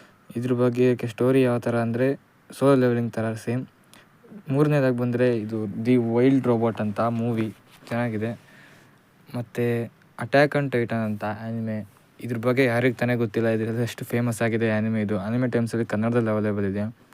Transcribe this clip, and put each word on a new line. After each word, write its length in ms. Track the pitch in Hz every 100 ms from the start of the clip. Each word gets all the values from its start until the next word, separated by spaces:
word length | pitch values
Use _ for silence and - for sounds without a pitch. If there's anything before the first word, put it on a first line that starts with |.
| - _ _ 120
ಇದ್ರ 180 | 127
ಬಗ್ಗೆ 420 | 120 123 120 127 120
ಕೆ-, 120 | 120
ಸ್ಟೋರಿ 340 | - 123 131
ಯಾವ 180 | 127 120
ಥರ 200 | 120 117
ಅಂದ್ರೆ 400 | 117 117 131 139 _ _ _ -
ಸೋಲೋ 160 | 135 135
ಲೆವೆಲಿಂಗ್ 380 | 127 120 117
ಥರ 200 | 113 110
ಸೇಮ್. 320 | 110 - 123 - _ _ - _ _ - - -
ಮೂರನೇದಾಗಿ 480 | 135 151 147 131 120
ಬಂದ್ರೆ 400 | 123 120 123 117
ಇದು 480 | 107 113 104 98 113
ದಿ 120 | 127
ವೈಲ್ಡ್ 500 | 113 117 131 135 123
ರೋಬೋಟ್ 340 | 117 117 107
ಅಂತ 180 | 107 101
ಮೂವಿ 560 | 117 117 117 113 110 - _ - -
ಚೆನ್ನಾಗಿದೆ. 580 | 120 120 107 113 113 - - - - - _ _ _ - 123
ಮತ್ತೆ 560 | 120 - 120 117 113 _ _ -
ಅಟ್ಯಾಕ್ 360 | 120 139 143 147
ಆನ್ 160 | 139
ಟೈಟನ್ 260 | 123 113 113
ಅಂತ 260 | 110 104
ಆನಿಮೆ. 640 | 104 104 113 113 110 107 101 _ _ -
ಇದ್ರ 160 | 117 120
ಬಗ್ಗೆ 280 | 120 127 131
ಯಾರಿಗೆ 300 | 117 127 120
ತಾನೇ 200 | 120 120
ಗೊತ್ತಿಲ್ಲ, 320 | 117 117 113
ಇದ್ರಲ್ಲಿ 340 | 110 110 113
ಎಷ್ಟು 240 | 117 - 123
ಫೇಮಸ್ 360 | 120 120 113
ಆಗಿದೆ 300 | 113 110 113
ಆನಿಮೆ 300 | 107 110 110
ಇದು. 180 | 101 104
ಆನಿಮೆ 280 | 101 123 127
ಟೈಮ್ಸಲ್ಲಿ 380 | 117 113 113 113
ಕನ್ನಡದಲ್ಲಿ 440 | 104 113 120 113
ಅವೈಲೇಬಲ್ 360 | 107 107 101 101
ಇದೆ. 300 | 101 110 - _